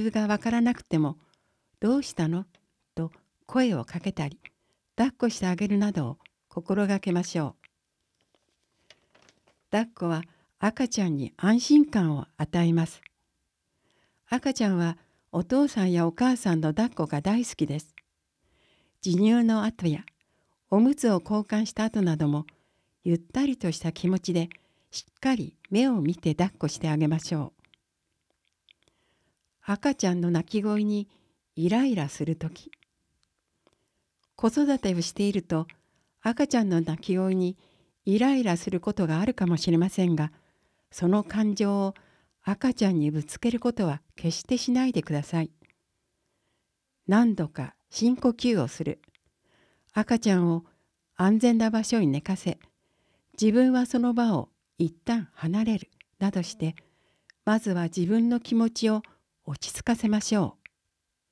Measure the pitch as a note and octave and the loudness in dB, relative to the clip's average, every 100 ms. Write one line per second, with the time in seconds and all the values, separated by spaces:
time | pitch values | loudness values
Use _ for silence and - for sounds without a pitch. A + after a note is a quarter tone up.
0 | A3 G#3+ G#3 G#3 A#3 A#3 A#3 B3 - D#3+ | 0 -2 0 -2 0 2 2 0 -2 0
1 | D3 - _ _ _ _ _ _ G#3+ C#4 | 0 -4 _ _ _ _ _ _ 0 0
2 | - - D#3+ F3 F#3+ _ _ _ _ - | -2 -4 -2 -2 -6 _ _ _ _ -8
3 | E3 - _ _ - B3+ B3+ D#3 A2 E3+ | -8 -10 _ _ -6 0 0 0 -4 -8
4 | G3 - C#3+ - - _ _ _ _ - | -6 -4 -6 -8 -18 _ _ _ _ -2
5 | C4 - A#3+ - F#3 F3 G3+ G3+ G#3 F#3 | -2 0 -2 0 -2 -2 0 0 0 -2
6 | B2 C#3+ _ _ _ - E3+ F#3+ G3 G3 | -4 -6 _ _ _ -10 -4 0 0 0
7 | G3 F3 F3+ E3+ C#3+ - _ _ _ _ | 0 -2 -2 -4 -4 -8 _ _ _ _
8 | _ _ _ _ _ _ _ _ _ _ | _ _ _ _ _ _ _ _ _ _
9 | _ _ _ _ _ _ _ G#3 A3+ - | _ _ _ _ _ _ _ -2 -2 -4
10 | E3+ D#3+ E3+ _ _ _ G3+ A3 B3 A3+ | -4 -4 -6 _ _ _ -2 0 -2 0
11 | F#3 C#3+ B2 - F#3+ A#3 - D4 D4 A3 | -2 -2 -6 -2 2 2 6 6 6 2
12 | E3 C#3+ - - D3+ F3 E3+ E3+ E3 - | 0 -2 -6 -8 -4 0 2 2 0 -6
13 | - _ _ _ _ _ _ _ _ _ | -20 _ _ _ _ _ _ _ _ _
14 | _ _ _ B3 C#4 C4 G#3+ F3+ E3+ E3 | _ _ _ -4 -2 0 0 2 0 -4
15 | _ _ _ E3+ E3+ B3+ F#3+ A3 F#3 F3 | _ _ _ -6 0 2 2 2 2 2
16 | E3 E3 B3 B3 G3 E3 D#3 D#3 A#3 - | 0 2 0 2 0 0 0 0 -2 -2
17 | D3+ D3 F#3+ A3+ A#3 - D3+ D3 - - | -4 -2 0 0 -2 -4 -4 -4 -10 -18
18 | _ _ _ _ _ _ _ _ _ _ | _ _ _ _ _ _ _ _ _ _
19 | F#3+ F3 G#3+ A#3+ A3+ A3 G#3+ - E3+ D3+ | -2 2 4 4 4 2 -2 -2 -2 -4
20 | - - _ _ _ _ _ G3 B3 C#4+ | -6 -20 _ _ _ _ _ 4 4 4
21 | A#3+ F#3 - G#3+ G#3 G#3+ A3 - A3 G#3+ | 2 0 0 -4 -2 -2 -2 -4 -4 0
22 | F3+ D#3 D3+ D3 D3+ _ _ _ _ _ | 0 0 0 -2 -6 _ _ _ _ _
23 | F3 E3+ - B3+ C#4 B3 F3+ D#3+ E3 D#3+ | -2 -2 -2 -2 -2 -2 -4 -4 -6 -4
24 | F3 F#3 F3+ E3+ E3+ - _ _ _ - | -2 -2 -2 -2 -4 -8 _ _ _ -16
25 | - _ C4 A#3+ D3 - - G3+ C4+ A3+ | -16 _ -2 -2 -4 -14 -2 0 2 2
26 | D3 F3 E3 D3+ G3+ - D3+ - D#3+ D3+ | 0 0 -2 0 0 -2 -6 -4 -2 0
27 | D3+ D#3+ - D#3 C3+ - _ _ _ _ | 0 0 -2 -6 -6 -12 _ _ _ _
28 | _ _ _ _ _ _ _ _ _ _ | _ _ _ _ _ _ _ _ _ _
29 | _ _ _ _ _ _ - G3+ C#4+ C4+ | _ _ _ _ _ _ -6 -2 -2 0
30 | F#3+ F3+ E3+ E3+ E3 G#3+ G#3 G#3 G#3 G#3 | 0 0 0 0 -2 -4 -2 0 0 -2
31 | G3+ _ _ _ _ - F3 A3+ C4+ G3+ | -6 _ _ _ _ -4 0 2 0 0
32 | C#3+ - D3+ D#3+ D#3+ - - - _ _ | -4 -4 -4 -4 -6 -10 -18 -20 _ _
33 | _ _ _ _ _ _ _ _ _ _ | _ _ _ _ _ _ _ _ _ _
34 | _ _ _ - A3+ D4 C#4+ C4+ G3+ F3 | _ _ _ -4 0 2 2 2 0 -2
35 | E3+ - G3+ G3+ - D#3+ E3 - _ _ | -4 -2 -2 -2 -2 -4 -4 -10 _ _
36 | _ _ A3 A#3 C#4+ B3 G3+ E3+ E3 D#3+ | _ _ -4 0 2 2 2 2 0 -4
37 | - F#3 F#3+ F#3 F3+ F#3 _ _ _ _ | -2 0 0 0 -2 -4 _ _ _ _
38 | - G#3 C4 C4+ A3 E3+ - F#3 G#3 G3+ | 0 2 4 2 2 -2 -2 -4 -4 -2
39 | E3+ D#3+ A3 B3 F3+ E3 - E3 F#3 - | 0 0 -2 0 0 0 2 2 2 2
40 | F3+ D#3 D3+ - _ _ _ _ _ - | 0 0 -2 -8 _ _ _ _ _ -4
41 | F3 G#3 G#3 G#3 G#3+ G3 G3+ G3+ G3 - | 0 2 0 -2 0 0 0 0 -2 -6
42 | _ _ _ _ - G3+ C4 B3 G3 E3+ | _ _ _ _ -6 -2 -2 0 0 2
43 | D3 D3+ D3 - A#3 A#3 A#3+ A#3 F3+ C#3+ | 0 -2 -6 -4 -4 -2 -2 -2 -2 -4
44 | - - E3 - - B3+ - B3 C4 G3+ | -10 -8 -6 -4 -4 -4 0 0 0 -2
45 | - C#3+ C#3+ E3 D#3 - _ _ _ _ | -4 -4 -4 -4 -4 -8 _ _ _ _
46 | _ _ _ _ _ _ _ _ _ _ | _ _ _ _ _ _ _ _ _ _
47 | - G#3 A#3+ F#3 D3+ - C3+ - _ - | 0 4 4 2 -4 -6 -12 -12 _ -2
48 | A#3 B3+ B3+ A#3 B3 A3+ - - D#3 - | 0 2 0 0 0 0 0 -4 -8 -8
49 | _ _ _ _ _ _ _ _ _ G#3 | _ _ _ _ _ _ _ _ _ -4
50 | G#3+ A#3 G#3+ F#3 E3+ E3+ - _ _ _ | 0 2 4 4 4 2 -4 _ _ _
51 | _ - F#3 G#3+ A#3+ A3+ A3 A3 G#3+ A#3 | _ -2 2 4 4 4 2 0 0 0
52 | D#3+ C#3 - F#3+ F3+ - _ _ _ _ | 2 0 -4 -4 -6 -8 _ _ _ _
53 | _ _ _ - G#3+ A3+ B3+ B3+ B3 B3 | _ _ _ -2 2 4 4 4 0 0
54 | B3 A#3+ A#3 E3 - _ _ - E3 - | 0 2 2 0 -4 _ _ -4 -4 -4
55 | - A#3 E3+ - E3 G3+ A3 G#3+ - _ | -4 -4 -4 -6 -4 -2 0 -2 -6 _
56 | _ _ G3 F#3+ E3+ - D#3+ - _ _ | _ _ -4 -2 -6 -6 -6 -6 _ _
57 | _ _ _ _ - A3 G#3+ F3 E3+ F#3 | _ _ _ _ -2 0 0 -2 -2 -2
58 | F3 A3+ A#3 A#3+ - A3+ A3+ A3+ A3 G#3+ | 0 2 2 0 0 0 0 0 0 0
59 | - _ _ _ - C#3 - - - A#3 | -4 _ _ _ -12 -10 -10 -6 -2 0
60 | A3 G#3+ - G#3+ D#3 - - _ _ _ | 0 0 0 0 -2 -6 -20 _ _ _
61 | _ _ _ | _ _ _